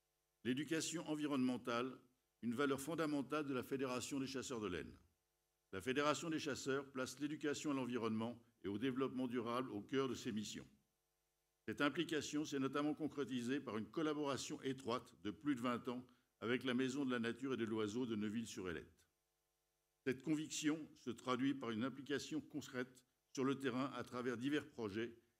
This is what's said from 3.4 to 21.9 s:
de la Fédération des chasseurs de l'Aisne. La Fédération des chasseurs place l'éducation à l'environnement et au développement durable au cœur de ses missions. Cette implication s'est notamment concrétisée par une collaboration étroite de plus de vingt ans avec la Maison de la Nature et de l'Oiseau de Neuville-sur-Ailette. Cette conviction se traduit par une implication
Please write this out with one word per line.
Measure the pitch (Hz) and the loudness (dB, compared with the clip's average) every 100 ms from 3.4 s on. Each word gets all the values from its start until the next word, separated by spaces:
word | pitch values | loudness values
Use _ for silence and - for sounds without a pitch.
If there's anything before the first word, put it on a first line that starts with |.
| 139 | 0
de | |
la | 127 | -2
Fédération | - 135 131 123 - 139 | 0 -2 0 0 -2 -2
des | 135 | -2
chasseurs | 135 120 120 | -4 -4 -2
de | 101 | 0
l'Aisne. | 82 64 - - _ _ _ _ _ _ | -2 -4 -12 -20 _ _ _ _ _ _
La | 95 | -4
Fédération | 127 131 147 143 170 | 0 4 4 2 0
des | 156 | -2
chasseurs | 147 117 135 139 139 | -2 -2 0 -2 -2
place | 127 127 131 | -4 -4 -4
l'éducation | 147 151 147 131 151 | -4 0 -2 0 0
à | |
l'environnement | 135 120 120 113 110 117 - - _ | 0 0 0 2 2 0 -4 -16 _
et | 92 | -4
au | 101 | 0
développement | 135 123 131 127 127 | 0 2 0 2 0
durable | 123 113 120 131 | 0 2 0 0
au | 104 | -4
cœur | 101 135 135 | 0 2 2
de | 113 | 0
ses | 131 | -2
missions. | 208 208 - 64 - _ _ _ _ _ _ _ _ - | -2 -2 -8 -10 -20 _ _ _ _ _ _ _ _ -6
Cette | 107 | 2
implication | 147 175 165 156 120 147 | 4 4 2 0 0 -2
s'est | 151 143 | 0 0
notamment | 131 143 151 | 2 2 0
concrétisée | 147 147 143 123 127 120 147 | 0 -2 -2 -2 -2 0 -2
par | 120 107 | 0 -4
une | 104 | -2
collaboration | - 156 151 143 120 - 151 | 0 0 2 0 0 -2 -4
étroite | 131 131 - 123 - - | -2 -2 0 -2 -2 -6
de | 104 | -6
plus | - 147 127 | 0 0 2
de | |
vingt | 123 117 127 | 2 0 -2
ans | 123 127 - _ _ | -6 -8 -20 _ _
avec | 107 123 | 2 2
la | 127 | 4
Maison | 123 131 139 135 | 4 2 2 2
de | |
la | 123 | 2
Nature | 117 117 135 | 2 0 -2
et | 117 | 0
de | 113 | 2
l'Oiseau | 110 107 113 127 | 2 2 2 0
de | 107 | 0
Neuville-sur-Ailette. | 107 113 110 110 92 80 - - _ _ _ _ _ _ _ _ _ _ 135 | 0 -2 -4 -4 -4 -4 -8 -20 _ _ _ _ _ _ _ _ _ _ -2
Cette | 127 | 0
conviction | 170 151 151 - 151 160 135 - | 0 0 0 -2 0 0 -4 -8
se | 123 | -8
traduit | - 131 123 139 | -4 0 2 2
par | 139 117 | 2 -2
une | 110 | 0
implication | 131 | -2